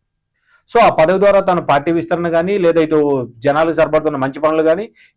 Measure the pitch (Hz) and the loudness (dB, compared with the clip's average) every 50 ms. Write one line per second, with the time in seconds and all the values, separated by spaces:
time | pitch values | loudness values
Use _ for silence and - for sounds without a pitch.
0 | _ _ _ _ _ _ _ _ _ _ _ _ _ _ - 233 220 175 - - | _ _ _ _ _ _ _ _ _ _ _ _ _ _ 0 2 2 4 4 2
1 | 160 165 185 190 196 202 196 196 190 185 180 170 143 - 143 143 143 170 165 170 | 2 2 2 2 2 2 4 2 2 0 -2 -2 0 0 0 0 0 -2 -2 -4
2 | 165 - 180 170 170 170 165 165 170 185 208 202 175 165 160 165 160 156 156 156 | -2 -4 -4 -4 -4 -2 -2 -2 -2 -2 -2 0 0 0 2 2 0 0 0 0
3 | 147 143 143 131 120 120 - - 113 143 143 151 165 165 156 156 156 151 151 156 | 0 0 0 -2 -4 -8 -12 -6 -4 -2 0 0 0 0 0 0 0 0 0 0
4 | 151 156 147 135 131 135 135 143 156 156 156 160 156 160 165 185 220 - _ _ | -2 -2 -4 -4 -4 -6 -4 -4 -2 -2 0 0 0 0 0 -2 -4 -8 _ _
5 | _ _ _ | _ _ _